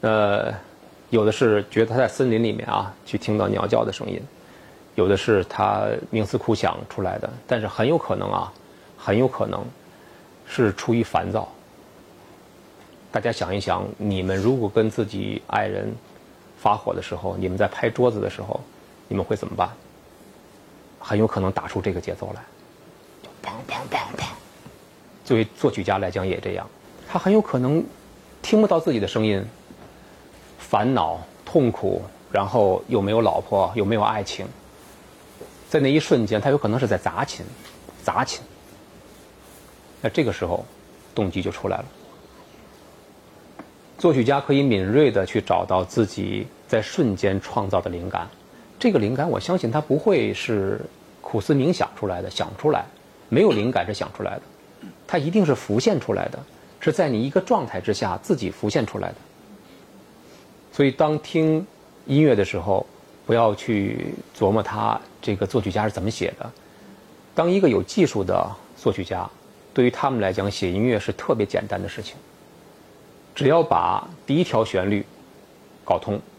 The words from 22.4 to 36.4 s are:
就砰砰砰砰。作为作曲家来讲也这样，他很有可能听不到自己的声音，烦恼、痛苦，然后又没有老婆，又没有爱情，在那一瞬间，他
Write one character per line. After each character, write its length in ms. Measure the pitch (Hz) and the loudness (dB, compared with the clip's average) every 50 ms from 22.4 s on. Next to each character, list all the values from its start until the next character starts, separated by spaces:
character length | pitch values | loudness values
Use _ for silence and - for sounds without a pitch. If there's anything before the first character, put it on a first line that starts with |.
| - - - - - - - - - - - - - - - - - | -14 -20 -20 -20 -20 -20 -20 -20 -20 -20 -20 -20 -20 -20 -20 -20 -20
就 60 | - - - | -20 -20 -16
砰 120 | - - - - 131 | -14 -14 -12 -12 -12
砰 100 | - - - - - | -10 -10 -10 -8 -6
砰 80 | - - - - - | -6 -6 -6 -6 -8
砰。 100 | - - - - - - - - - - - - - - - - - - - - - - | -8 -8 -8 -10 -16 -20 -20 -20 -20 -20 -20 -20 -20 -20 -20 -20 -20 -20 -20 -20 -20 -2
作 120 | - 131 | 0 2
为 100 | 113 110 - - | 2 2 0 -4
作 140 | - - 139 | -2 0 0
曲 120 | 107 - 90 | 0 0 -2
家 140 | 92 98 | 0 0
来 140 | 95 95 90 | 0 0 -2
讲 160 | 85 101 92 | -4 -4 -2
也 120 | 95 90 - | -2 -4 -4
这 120 | - 98 | -4 -6
样， 160 | 90 92 90 - - - - - - - - | -6 -6 -8 -10 -16 -20 -20 -20 -20 -20 -18
他 100 | - - | -6 -6
很 140 | 175 - 190 202 | -2 2 4 4
有 80 | 214 | 4
可 160 | 208 - - | 4 2 -2
能 260 | 127 123 127 147 165 - - - - - - - - - - - - | 0 0 2 2 0 0 -2 -12 -20 -20 -20 -20 -20 -20 -20 -20 -14
听 200 | - - - 214 | -2 2 4 4
不 60 | 214 | 4
到 120 | 202 185 160 | 4 4 2
自 140 | 160 190 139 | 2 2 0
己 60 | 113 | 0
的 80 | 101 | 0
声 180 | 92 - 117 110 | 0 0 0 2
音， 200 | 110 101 98 98 107 - - - - - - - - - - - - - - - - - - - - - | 2 0 0 -2 -6 -12 -20 -20 -20 -20 -20 -20 -20 -20 -20 -20 -20 -20 -20 -20 -20 -20 -20 -20 -20 -20
烦 360 | - - - - 104 107 123 135 | -20 -6 0 0 2 2 2 2
恼、 260 | 113 82 82 82 82 85 - - - - | 2 0 0 -2 -6 -10 -16 -20 -20 -18
痛 260 | - - 165 135 117 | 2 2 4 4 4
苦， 300 | 107 - - 95 - - - - - - - - | 0 0 -2 -2 -2 -2 -6 -8 -16 -20 -20 -2
然 140 | - 98 98 | -2 0 0
后 380 | 98 117 123 104 98 92 - - | 2 2 4 4 4 4 2 0
又 140 | - 123 107 | 0 0 0
没 100 | 98 98 | 0 2
有 100 | 107 113 | 2 2
老 180 | 113 98 78 - | 2 2 2 0
婆， 300 | - - 107 98 95 - 107 | -2 0 2 2 2 2 0
又 80 | 113 101 | -2 0
没 100 | 98 117 | 0 2
有 60 | 107 | 2
爱 220 | 104 110 110 107 98 | 2 0 0 -2 -6
情， 220 | - - - 95 - 127 - - - - - - - - - - - - - - - - - - - - - - - | -8 -8 -10 -10 -12 -14 -18 -20 -20 -20 -20 -20 -20 -20 -20 -20 -20 -20 -20 -20 -20 -20 -20 -20 -20 -20 -20 -12 0
在 100 | - 156 | 0 2
那 120 | 139 135 | 4 4
一 80 | 139 156 | 4 2
瞬 260 | 147 - 175 127 113 | 4 4 2 2 4
间， 140 | 98 110 | 2 0
他 100 | 107 | 0